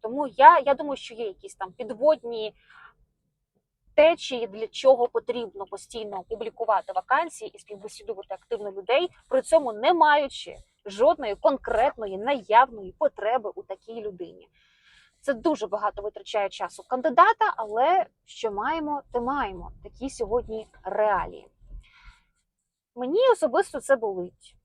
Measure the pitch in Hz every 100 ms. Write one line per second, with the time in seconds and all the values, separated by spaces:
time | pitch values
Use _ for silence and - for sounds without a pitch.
0 | 220 262 285 202 285 339 277 269 302 269
1 | - 226 226 185 - - 185 180 226 214
2 | 285 311 240 233 214 _ _ - - _
3 | _ _ _ _ _ _ _ _ _ -
4 | 311 359 - 247 226 202 220 - 269 254
5 | 240 233 233 240 226 392 381 - - 466
6 | 427 392 359 453 440 - 226 196 - 185
7 | - 269 330 - 220 208 _ 202 202 -
8 | 208 196 - 190 _ 233 208 196 185 262
9 | 359 _ _ 262 - 320 269 214 254 349
10 | 302 294 277 - - - - _ - 196
11 | 269 330 247 202 302 277 - 226 262 -
12 | 214 190 220 285 190 214 254 226 185 -
13 | 294 - 208 247 208 - - 190 - 226
14 | 208 180 170 180 175 _ _ _ _ _
15 | _ _ - 247 330 311 196 202 208 202
16 | 208 - 196 214 196 - 185 - - 254
17 | 320 247 381 453 427 - 220 214 277 370
18 | - _ _ - 226 202 240 330 302 285
19 | - 240 240 285 226 185 175 - 208 -
20 | 262 - 208 233 233 220 220 _ 190 196
21 | 214 190 180 175 - _ - - _ _
22 | - - _ _ _ _ _ _ _ -
23 | 247 359 523 453 302 262 392 285 - 269
24 | 214 190 180 _ - _